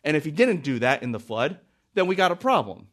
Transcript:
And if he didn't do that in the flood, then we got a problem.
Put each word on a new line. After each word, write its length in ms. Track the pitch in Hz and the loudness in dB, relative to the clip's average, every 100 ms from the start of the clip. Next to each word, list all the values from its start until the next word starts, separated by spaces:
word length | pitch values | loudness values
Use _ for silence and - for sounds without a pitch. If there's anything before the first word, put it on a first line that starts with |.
And 140 | 147 151 | 0 -2
if 80 | 151 | -2
he 60 | |
didn't 320 | 151 247 185 | 2 2 2
do 160 | 139 123 | -2 0
that 240 | 123 139 | 2 0
in 80 | 123 | -2
the 80 | 113 | -8
flood, 400 | - 110 135 180 _ _ _ | -6 -2 -2 -4 _ _ _
then 140 | - 185 | -2 0
we 80 | 190 | 2
got 160 | 185 | 0
a 40 | 175 | 0
problem. 520 | 262 247 107 92 - | 0 0 0 -10 -20